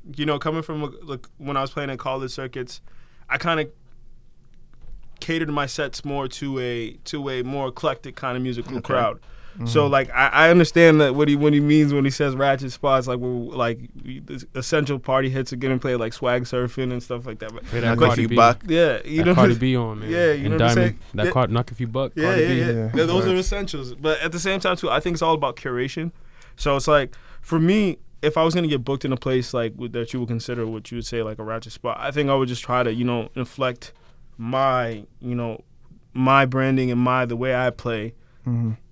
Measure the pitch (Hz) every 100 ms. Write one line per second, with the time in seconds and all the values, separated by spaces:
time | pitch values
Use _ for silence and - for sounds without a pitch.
0 | - 139 151 143 156 160 156 156 147 -
1 | 160 131 - - 139 139 135 - 139 131
2 | 135 135 127 - 131 131 127 - - -
3 | - - - 135 170 160 151 - - -
4 | - - - - - - - - - -
5 | - - - 165 156 147 139 - 143 -
6 | 143 139 131 - 139 135 123 120 113 -
7 | - 151 139 127 123 139 131 - 156 127
8 | 139 - 131 123 127 120 - 127 - 131
9 | 113 - - - - 196 117 135 143 139
10 | 120 123 135 123 160 175 160 170 165 156
11 | 143 135 147 143 151 147 147 151 147 143
12 | 135 131 143 131 139 135 135 - 143 135
13 | 127 123 127 123 117 127 117 117 120 -
14 | 135 131 - 139 - 131 127 156 143 135
15 | - 131 135 131 127 127 135 127 131 123
16 | 113 - 127 123 120 127 123 - 127 123
17 | - 120 127 107 110 117 - 117 117 117
18 | 123 120 113 120 117 120 - 160 160 117
19 | - 156 165 170 123 113 127 127 113 107
20 | 107 170 170 147 139 - 117 117 117 104
21 | - 104 110 127 120 117 117 117 117 127
22 | 131 - 165 185 165 127 123 117 110 117
23 | 165 180 190 185 185 202 196 147 127 120
24 | 151 143 160 170 180 190 185 175 165 131
25 | 170 165 165 160 139 117 139 123 135 165
26 | 165 - - - - - 147 139 143 147
27 | 127 - - - - 165 165 208 202 151
28 | - - 151 156 165 175 165 143 120 139
29 | 139 127 135 131 120 123 117 113 120 117
30 | 113 131 117 113 - 120 113 110 - 120
31 | 113 117 110 110 107 113 - - 120 113
32 | 127 143 143 135 131 120 - 123 120 113
33 | 123 120 107 - 120 - 131 123 - -
34 | - - - - 117 131 135 127 117 110
35 | 101 - 123 123 117 110 - - - -
36 | _ 131 131 139 135 131 131 131 127 120
37 | 123 127 123 117 127 123 127 - 123 113
38 | 110 - - - 127 120 117 113 -